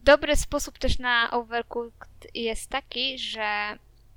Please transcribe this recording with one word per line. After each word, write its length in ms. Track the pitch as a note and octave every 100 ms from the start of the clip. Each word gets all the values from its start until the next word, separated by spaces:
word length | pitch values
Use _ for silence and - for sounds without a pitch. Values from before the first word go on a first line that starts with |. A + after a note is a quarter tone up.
dobry 340 | - D4 D4 D4
sposób 420 | - C#4+ D#4 -
też 200 | C4 -
na 320 | B3 A#3+ A#3
Overcooked 800 | A#3+ A3+ A#3 A#3 A#3 A#3 - - - -
jest 360 | - A3+ A3 -
taki, 480 | C4+ - A#3+ C4+ C4
że 600 | A3+ A3 G#3+ G#3 G#3 G#3 - - -